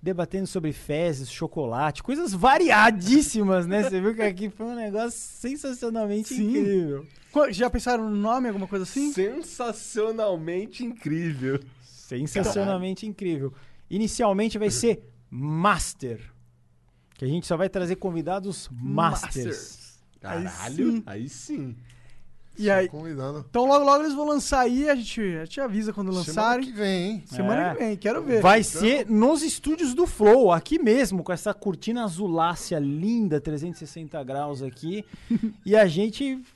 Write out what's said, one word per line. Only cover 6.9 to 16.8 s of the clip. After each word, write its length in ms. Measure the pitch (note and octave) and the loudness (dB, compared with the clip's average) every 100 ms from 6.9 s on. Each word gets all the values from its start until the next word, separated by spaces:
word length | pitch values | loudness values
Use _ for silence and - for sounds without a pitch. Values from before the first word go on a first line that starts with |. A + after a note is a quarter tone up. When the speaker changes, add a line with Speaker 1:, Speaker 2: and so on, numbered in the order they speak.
| C#3 D3 - - | -4 -10 -20 -4
Speaker 2:
Qu-, 180 | C#4+ C#4 | 2 2
já 180 | F#3 B3 | 2 0
pensaram 400 | A#3+ B3 B3 A3 | 0 0 0 0
no 60 | G#3 | 0
nome, 320 | G#3 B3 B3 | 0 0 0
alguma 180 | G3+ F#3 | -4 -4
coisa 160 | G3 | -4
assim? 280 | F#3 C4+ C#4+ | -4 -2 -2
Speaker 3:
Sensacionalmente 1700 | C#4 G3 C4+ E4 - A#3+ A3 - - G#3+ A3+ G#3+ F3 D#3+ F3 G#3+ - | 0 -2 -2 -10 -8 -6 -6 -8 -2 -2 0 -2 -2 -4 -6 -6 -8
incrível. 760 | A#3+ A#3 D#3 D#3 E3+ C#3+ C3 C3+ - - | -10 -8 -4 -2 -2 -4 -2 -4 -6 -20
Speaker 1:
Sensacionalmente 1200 | - - - B2+ D3+ G3+ G3 G3+ G3 F#3 F#3 F#3 A3 | -20 -20 -12 -6 -4 -2 0 0 0 -2 -4 -6 -8
Speaker 3:
Caralho. 40 | |
Speaker 1:
incrível. 440 | G3 F#3 D#3+ C3+ - - - - | -8 -4 -4 -6 -10 -20 -20 -8
Inicialmente 720 | F#3 A3 - A3+ F#3+ A3 G#3+ | -2 -2 0 2 2 0 0
vai 100 | G#3 | -2
ser 340 | - A#3 G3+ - - _ | 0 0 0 -4 -20 _
Master, 920 | B2 C#3+ D#3 F#3 F3+ - - C3 A2 - - - _ _ _ | -8 -4 0 2 2 -2 -8 -10 -10 -14 -20 -20 _ _ _